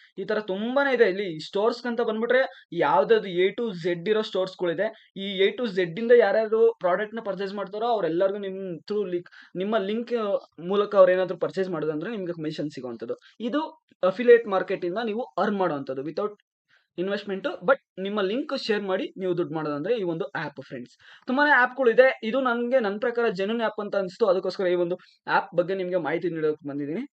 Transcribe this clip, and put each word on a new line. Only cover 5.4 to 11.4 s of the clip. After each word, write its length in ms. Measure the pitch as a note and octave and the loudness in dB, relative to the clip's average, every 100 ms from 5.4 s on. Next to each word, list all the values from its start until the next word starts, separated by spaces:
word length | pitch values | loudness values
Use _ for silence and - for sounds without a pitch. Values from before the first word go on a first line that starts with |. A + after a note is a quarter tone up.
A 160 | G3 G#3 | 2 2
to 160 | A#3+ F#3 | -2 0
Z 240 | F3+ E3 | -2 -2
ಇಂದ 120 | A#3 | 6
ಯಾರ್ಯಾರು 640 | A#3+ G3+ G#3+ A3 A3 A3+ - | 6 6 4 2 4 4 4
ಪ್ರಾಡಕ್ಟ್‌ನ 400 | F3+ F#3 G#3+ A3 G#3 | 0 0 -2 -6 -6
ಪರ್ಚೇಸ್ 280 | F3+ G3 | -6 -6
ಮಾಡ್ತಾರೋ 320 | G3+ F#3 G#3 A#3 | -6 -8 -4 0
ಅವ್ರೆಲ್ಲರಿಗೂ 520 | A3 E3 E3 F#3+ G#3 | 0 0 2 0 0
ನಿಮ್ 420 | G3 F#3+ F#3+ D#3+ | -6 -8 -8 -10
through 320 | - G#3 F#3+ | -6 -4 -2
ಲಿಂಕ್, 180 | F3 F3 - - F3 | -4 -8 -18 -14 -6
ನಿಮ್ಮ 220 | G3 A3 | -2 -2
ಲಿಂಕ್ 360 | F#3+ A3 A#3 A#3 G#3 F#3+ - - F3 | -2 -4 -4 -4 -2 -4 -6 -12 -2
ಮೂಲಕ 280 | G3 G#3 G3+ | 0 2 6
ಅವ್ರು 160 | F#3 | 8
ಏನಾದ್ರು 260 | F#3 F#3 | 6 0
ಪರ್ಚೇಸ್ 320 | F3+ | -2